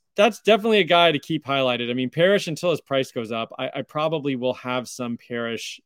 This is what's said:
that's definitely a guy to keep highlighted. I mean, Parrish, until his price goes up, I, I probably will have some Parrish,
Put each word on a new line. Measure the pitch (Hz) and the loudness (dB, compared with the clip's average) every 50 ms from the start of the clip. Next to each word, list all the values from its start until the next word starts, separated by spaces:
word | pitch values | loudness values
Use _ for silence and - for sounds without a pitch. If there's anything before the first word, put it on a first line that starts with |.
| _ _ _ | _ _ _
that's | - 202 233 214 - | 2 2 2 2 0
definitely | - 196 220 214 208 233 214 208 | 4 4 4 4 4 4 4 4
a | 180 | 4
guy | 151 175 170 170 165 156 | 4 6 6 6 6 4
to | 143 | 2
keep | - - 160 147 - | -2 -4 -6 -6 -4
highlighted. | 135 139 135 131 127 123 120 120 117 | -2 -2 0 0 0 0 -2 -2 -4
I | 123 | -4
mean, | 127 127 123 | -4 -4 -4
Parrish, | - 156 170 190 202 190 - | 0 2 2 4 4 2 0
until | 175 156 - - 180 | -4 -6 -4 -2 -2
his | 156 - | -2 -2
price | - _ 135 135 135 - - | -4 _ -2 -2 -2 -2 -6
goes | 127 113 104 117 | -8 -8 -6 -6
up, | 113 113 - - - | -6 -6 -8 -8 -10
I, | 131 131 - | -10 -8 -8
I | 139 123 | -10 -10
probably | - - 151 156 160 160 156 131 143 135 | -8 -6 -4 -2 -2 -2 -4 -4 -4 -4
will | 123 123 127 123 | -2 -4 -4 -4
have | - - 123 123 127 117 - | -4 -6 -6 -6 -6 -6 -8
some | - - 123 117 117 113 | -10 -10 -8 -8 -8 -10
Parrish, | - _ 120 117 117 117 117 107 - - - - _ | -10 _ -8 -8 -6 -6 -8 -8 -10 -12 -14 -16 _